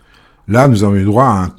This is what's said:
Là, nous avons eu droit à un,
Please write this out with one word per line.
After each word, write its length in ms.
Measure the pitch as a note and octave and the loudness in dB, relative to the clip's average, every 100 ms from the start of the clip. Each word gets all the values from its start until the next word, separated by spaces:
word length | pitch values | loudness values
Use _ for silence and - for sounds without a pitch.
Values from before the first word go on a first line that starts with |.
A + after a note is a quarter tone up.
| _ _ _ _ - | _ _ _ _ -4
Là, 220 | A#2 C#3 | 0 2
nous 140 | G#2 | 2
avons 100 | G#2 | 0
eu 80 | G2+ | 0
droit 220 | G2+ A2 | 0 0
à 180 | C3 G2 | 0 -2
un, 120 | F#2+ | -6